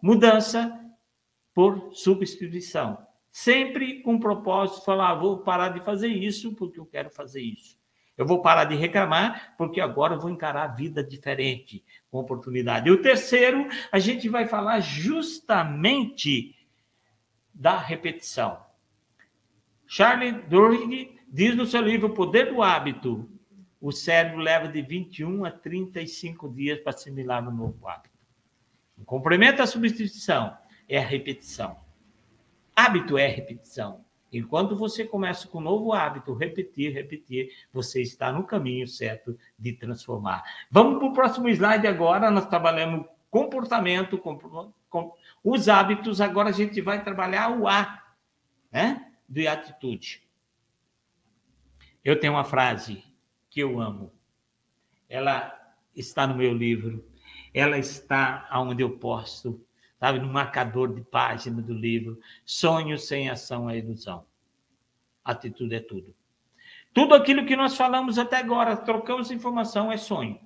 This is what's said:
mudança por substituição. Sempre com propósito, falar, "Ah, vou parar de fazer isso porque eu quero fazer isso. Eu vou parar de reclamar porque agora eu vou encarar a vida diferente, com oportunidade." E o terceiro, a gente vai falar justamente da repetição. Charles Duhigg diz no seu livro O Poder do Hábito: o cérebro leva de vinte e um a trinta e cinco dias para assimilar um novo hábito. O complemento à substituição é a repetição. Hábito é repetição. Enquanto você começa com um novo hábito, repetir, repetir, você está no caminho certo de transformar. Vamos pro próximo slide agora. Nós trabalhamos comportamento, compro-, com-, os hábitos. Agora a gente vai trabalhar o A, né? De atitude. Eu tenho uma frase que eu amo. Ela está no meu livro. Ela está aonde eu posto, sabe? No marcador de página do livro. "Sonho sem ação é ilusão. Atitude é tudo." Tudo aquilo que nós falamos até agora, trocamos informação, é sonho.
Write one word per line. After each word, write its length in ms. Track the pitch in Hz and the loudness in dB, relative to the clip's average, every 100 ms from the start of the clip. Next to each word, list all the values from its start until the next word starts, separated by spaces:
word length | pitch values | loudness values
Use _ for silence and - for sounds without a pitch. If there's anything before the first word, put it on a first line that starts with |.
mudança 760 | 175 233 226 214 214 233 233 - - - _ _ _ _ _ | 4 8 8 8 4 -2 -4 -8 -18 -20 _ _ _ _ _
por 380 | - 190 196 - | 4 4 4 -6
substituição. 1120 | - - 190 190 - 170 175 175 156 120 101 - _ _ | -2 2 2 2 -6 -10 -10 -6 -4 -4 -6 -14 _ _
Sempre 680 | - - 262 269 262 262 269 | -4 4 4 2 -4 -6 -6
com 180 | - 226 | 0 0
propósito, 640 | 220 208 196 185 190 - | 2 -2 0 0 0 -2
falar, 260 | - 190 185 | -2 2 2
"Ah, 40 | |
vou 240 | 160 185 190 | 2 0 0
parar 320 | - 180 180 | 0 0 0
de 120 | 175 | -2
fazer 260 | 202 202 233 | -4 -2 -2
isso 480 | 202 202 202 226 214 | 0 -2 -4 -8 -8
porque 240 | 180 - | -10 -10
eu 60 | 160 | -12
quero 240 | 143 143 | -10 -10
fazer 300 | - 139 135 | -12 -14 -10
isso. 360 | 120 104 - _ _ _ _ - | -10 -10 -16 _ _ _ _ -4
Eu 80 | 135 | 2
vou 160 | 180 | 4
parar 220 | 175 165 | 6 6
de 100 | 151 | 6
reclamar 800 | 147 170 202 180 160 214 226 - _ | 2 0 2 4 4 2 -2 -12 _
porque 240 | 165 175 | -4 -2
agora 360 | 156 117 160 165 | -2 2 0 0
eu 40 | |
vou 120 | 170 | -6
encarar 320 | 175 156 143 | -6 -4 -4
a 100 | 143 | -6
vida 300 | 117 156 147 | -6 -6 -6
diferente, 840 | 135 139 - 131 135 127 - 101 - - _ | -6 -8 -6 -2 -2 -4 -10 -20 -20 -20 _
com 80 | 127 | -8
oportunidade." 720 | 120 127 - 127 117 117 135 | -6 -8 -6 -4 -2 0 6
E 20 | |
o 80 | 185 | 6
terceiro, 640 | 262 240 - 247 247 269 285 - - | 8 4 4 4 6 4 -2 -6 -2
a 80 | 196 | 2
gente 280 | 190 247 226 | 2 0 -2
vai 200 | 240 226 | -2 0
falar 320 | 208 208 226 | 0 0 0
justamente 1800 | 160 143 185 320 311 - - 202 156 147 185 277 226 - 147 131 - _ _ _ _ _ _ _ _ _ _ | 0 -4 -2 -2 -4 -10 0 0 0 0 2 2 0 -4 -2 -2 -2 _ _ _ _ _ _ _ _ _ _
da 240 | - 143 185 | 0 2 2
repetição. 880 | 151 160 175 160 - - 107 - - _ _ _ _ _ _ _ _ _ _ _ _ | -2 -6 -6 -8 -10 -4 -4 -4 -16 _ _ _ _ _ _ _ _ _ _ _ _
Charles 580 | - 214 247 247 220 160 | 4 6 6 0 -4 2
Duhigg 680 | 175 220 233 233 262 262 - _ | 6 8 6 0 -8 -10 -16 _
diz 260 | 135 214 240 | 0 2 2
no 100 | 240 | 0
seu 160 | 240 | 2
livro 260 | 220 220 208 | 2 2 0
O 60 | |
Poder 400 | - 170 208 254 | 0 2 4 4
do 100 | 262 | 2
Hábito: 680 | 202 165 139 123 127 107 120 - _ - - _ | 2 2 0 -4 -4 -6 -8 -18 _ -20 -20 _
o 100 | 143 | -10
cérebro 480 | 139 - 165 165 160 | -6 2 2 2 0
leva 300 | 160 165 160 | 2 2 0
de 120 | 151 | -6
vinte 380 | 135 175 175 - | -6 -8 -8 -8
e 60 | 156 | -6
um 180 | 196 | -4
a 80 | 180 | -6
trinta 500 | - 156 180 185 180 | -8 -10 -8 -8 -8
e 60 | 165 | -10
cinco 420 | - 170 165 147 | -10 -12 -12 -14
dias 300 | 127 139 147 | -6 -4 -4
para 140 | 147 | -6
assimilar 540 | 127 143 135 127 123 120 | -10 -10 -10 -4 -4 -4
um 60 | |
novo 320 | 117 113 - 95 | -6 -6 -8 -14
hábito. 300 | 82 _ _ _ _ _ _ _ _ _ _ | -14 _ _ _ _ _ _ _ _ _ _
O 60 | |
complemento 580 | - 131 143 175 240 277 | -10 -4 2 6 6 6
à 60 | 254 | 0
substituição 920 | 233 233 226 208 - - 143 110 - _ _ _ | 0 -2 -2 -6 -6 -2 -2 -2 -8 _ _ _
é 100 | 139 | -4
a 80 | 131 | -2
repetição. 720 | 135 - 135 - - 101 - - _ _ _ _ _ _ _ _ | -4 -6 -10 -14 -10 -10 -10 -20 _ _ _ _ _ _ _ _
Hábito 440 | - 240 185 156 139 | 4 4 4 0 2
é 100 | 139 | 2
repetição. 800 | 117 - 120 - - 104 92 _ _ _ | 0 -10 -16 -16 -12 -12 -12 _ _ _
Enquanto 440 | 120 113 156 196 202 | -10 -4 -2 -2 -2
você 280 | 214 220 | -6 -6
começa 440 | 220 202 185 175 - | -6 -4 -4 -6 -10
com 100 | 165 | -10
um 40 | |
novo 320 | 156 208 226 | -2 -2 0
hábito, 400 | 208 151 143 135 | 0 0 -4 -8
repetir, 600 | 120 165 160 185 - 147 | -6 -6 -6 -8 -6 -6
repetir, 580 | 139 139 151 - 131 131 - _ | -6 -10 -14 -8 -8 -8 -12 _
você 280 | 131 123 131 | -8 -6 -4
está 300 | 123 - 127 | -6 -4 -4
no 140 | 139 190 | -4 -4
caminho 420 | 208 131 123 123 | -4 -2 -4 -8
certo 500 | - 113 110 - 117 _ _ | -6 -8 -6 -10 -14 _ _
de 140 | 113 | -10
transformar. 720 | 120 113 120 - 117 101 92 - - - | -8 -10 -10 -8 -8 -4 -6 -8 -16 4
Vamos 260 | 156 233 277 | 6 6 4
pro 160 | 269 | 0
próximo 360 | 262 254 - 240 | 2 2 2 0
slide 380 | 190 202 220 214 | 2 4 4 2
agora. 440 | 175 170 185 220 | 2 2 4 4
Nós 160 | 202 190 | 2 2
trabalhamos 580 | 175 165 160 165 165 151 _ _ | 2 2 2 0 -4 -6 _ _
comportamento, 880 | 220 285 262 233 233 180 180 185 185 | 0 0 -4 -2 0 2 0 0 -4
compro-, 560 | 170 147 165 160 208 _ _ | -6 -10 -14 -16 -16 _ _
com-, 240 | 175 170 - _ _ | -6 -6 -12 _ _
os 240 | 208 254 202 | 0 2 6
hábitos. 540 | 196 196 202 226 196 | 6 6 2 -2 0
Agora 280 | 202 180 208 | 0 2 0
a 40 | |
gente 280 | 190 208 208 | 2 -2 -2
vai 220 | 175 202 | -4 -4
trabalhar 460 | 202 190 185 196 226 | -4 -4 -2 0 0
o 180 | 247 202 | 0 2
A, 340 | 196 196 - - _ _ _ _ _ _ | 2 0 -6 -20 _ _ _ _ _ _
né? 400 | 127 214 269 - _ _ | -2 0 -2 -10 _ _
De 180 | 131 156 | -4 -2
atitude. 760 | 156 - - 131 110 - - _ _ _ _ _ _ _ _ _ _ _ _ _ _ _ _ - _ | -2 -8 -12 -8 -8 -10 -18 _ _ _ _ _ _ _ _ _ _ _ _ _ _ _ _ -20 _
Eu 160 | 135 147 | 0 2
tenho 140 | 151 | 2
uma 120 | 147 135 | 0 0
frase 580 | 135 127 107 - 98 - _ _ _ _ | 2 2 0 -8 -14 -16 _ _ _ _
que 100 | 147 | -4
eu 220 | 139 120 | -4 -2
amo. 320 | 110 101 95 _ _ _ _ _ _ _ _ _ _ | -6 -8 -14 _ _ _ _ _ _ _ _ _ _
Ela 440 | 131 135 110 - - - _ _ - | -4 -2 -2 -4 -14 -20 _ _ -14
está 300 | 113 - 135 | -8 -2 -2
no 100 | 127 | 2
meu 180 | 127 | 0
livro. 520 | 120 117 117 113 113 - _ - - - | 2 0 -2 -4 -10 -14 _ -20 -20 -8
Ela 240 | - 143 143 | 0 0 0
está 680 | 135 - - 135 131 135 - | -4 -10 -2 0 0 -2 -4
aonde 320 | 131 127 123 | -4 -2 -2
eu 160 | 127 127 | -2 -2
posto, 640 | 117 113 110 - 123 113 _ _ _ _ | -6 -6 -8 -12 -10 -12 _ _ _ _
sabe? 200 | 127 131 | 0 0
No 120 | 135 | -2
marcador 640 | 139 139 135 120 117 127 | -2 -2 -2 -4 -2 -2
de 80 | 113 | -4
página 600 | 113 123 120 117 123 117 | -4 -2 -2 -2 -6 -8
do 120 | 117 | -6
livro. 440 | 113 117 117 117 113 - - - | -6 -2 -2 -4 -12 -18 -20 -12
"Sonho 520 | - 170 160 156 151 | -2 2 2 -2 -6
sem 320 | - 139 135 | -6 -6 -4
ação 400 | 117 - 123 120 | -8 -8 -8 -6
é 80 | 117 | -6
ilusão. 480 | 113 110 - 87 - _ _ _ _ _ _ _ _ _ - | -8 -10 -12 -14 -16 _ _ _ _ _ _ _ _ _ -8
Atitude 500 | 117 120 - 120 113 | -8 -10 -10 -8 -6
é 40 | |
tudo." 340 | - 98 92 _ _ _ _ _ - - _ | -8 -14 -16 _ _ _ _ _ -20 -20 _
Tudo 200 | - 294 | 2 8
aquilo 320 | 294 277 277 254 | 10 8 2 2
que 120 | 262 | 2
nós 180 | 269 269 | 2 2
falamos 420 | 254 254 262 226 | 2 2 0 -2
até 200 | 240 254 | 0 -2
agora, 400 | 233 233 233 208 | 0 0 2 0
trocamos 520 | - 220 226 254 240 | -2 -2 -2 -4 -4
informação, 640 | 240 247 240 220 208 220 | -6 -4 -4 -2 -2 -2
é 60 | 220 | -4
sonho. 420 | - 185 113 104 | -6 -6 -6 -8